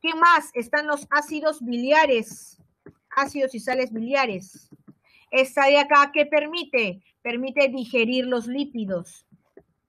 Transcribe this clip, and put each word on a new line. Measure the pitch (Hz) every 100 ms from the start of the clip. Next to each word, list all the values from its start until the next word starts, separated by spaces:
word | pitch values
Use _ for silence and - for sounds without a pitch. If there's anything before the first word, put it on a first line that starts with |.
¿Qué | 320 320
más? | 339 330 302
Están | - 233 294 302
los | 294 -
ácidos | 285 294 302 311 302
biliares, | 240 240 254 302 302 240 220 - - _ _ _ - _ _
ácidos | - 277 294 262
y | 240
sales | - 254 254
biliares. | 226 226 277 254 190 - - _ - - - _ _ _
Esta | 262 262 - 277
de | 285
acá, | 285 285 285
¿qué | 302 294
permite? | 302 302 339 339 254 208 180 _ _
Permite | 240 240 262 262 269
digerir | 262 233 247 226 254 247
los | 247 226
lípidos. | 254 285 233 202 185 170 - _ _ _ - _ _